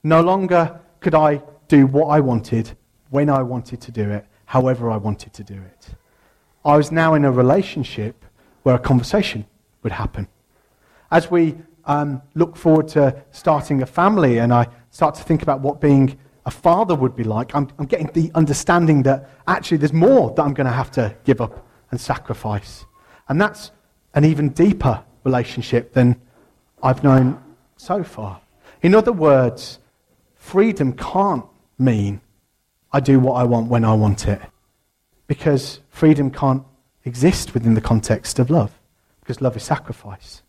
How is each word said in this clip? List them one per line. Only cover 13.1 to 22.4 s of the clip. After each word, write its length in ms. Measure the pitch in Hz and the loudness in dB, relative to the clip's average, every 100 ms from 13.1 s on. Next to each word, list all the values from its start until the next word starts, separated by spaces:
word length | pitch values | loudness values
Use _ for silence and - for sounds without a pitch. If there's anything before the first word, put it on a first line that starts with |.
| 135 _ | 0 _
starting 500 | - - 147 - 139 | -6 -2 -2 -2 -4
a 40 | |
family 540 | 127 - 185 214 143 117 | -2 0 0 2 2 2
and 140 | 120 | 2
I 140 | 120 117 - _ | 2 0 -6 _
start 260 | - 156 | -2 -2
to 80 | - | -2
think 180 | - 160 | -4 -2
about 200 | - 135 | 0 -2
what 180 | 139 147 | -4 0
being 380 | 151 139 135 - _ _ | 2 4 2 -2 _ _
a 60 | - | -14
father 440 | - 175 175 214 | -2 0 2 0
would 200 | 156 127 | 0 -2
be 80 | 127 | -2
like, 320 | 110 110 127 | -4 -4 -4
I'm, 140 | 143 139 - | -4 -6 -8
I'm 80 | |
getting 240 | 143 - 156 | -6 -4 -2
the 180 | 170 160 | -2 -2
understanding 680 | 165 147 139 - 175 160 147 | 0 0 0 0 2 4 2
that 260 | 131 135 - _ - | 2 -2 -6 _ -6
actually 300 | 180 - 165 | -6 -2 -2
there's 160 | 147 | 0
more 380 | 160 196 269 123 | 2 4 4 2
that 100 | - | -2
I'm 120 | 147 | -2
gonna 180 | 135 131 | -2 -2
have 200 | 120 123 | -2 -4
to 240 | - 110 - | -4 -4 -4
give 160 | - 131 | -2 -2
up 260 | 113 - _ _ _ | -2 -10 _ _ _
and 80 | 123 | -12
sacrifice. 880 | - 120 - - | -8 -8 -8 -10